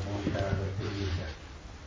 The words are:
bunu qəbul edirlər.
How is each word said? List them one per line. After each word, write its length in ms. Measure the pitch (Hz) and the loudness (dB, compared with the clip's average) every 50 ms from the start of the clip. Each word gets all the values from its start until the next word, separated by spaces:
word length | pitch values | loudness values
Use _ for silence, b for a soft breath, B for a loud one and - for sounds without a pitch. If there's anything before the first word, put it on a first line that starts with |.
| 98 | 2
bunu 280 | 101 101 101 101 - 101 | 2 0 0 2 2 4
qəbul 340 | 101 101 98 98 95 98 - - - 101 | 4 4 4 4 2 2 0 0 0 0
edirlər. 480 | 101 98 101 101 - - - - - - - - - - - - - - - - | 0 0 0 2 2 2 0 0 -2 -6 -6 -10 -10 -10 -10 -10 -10 -10 -10 -10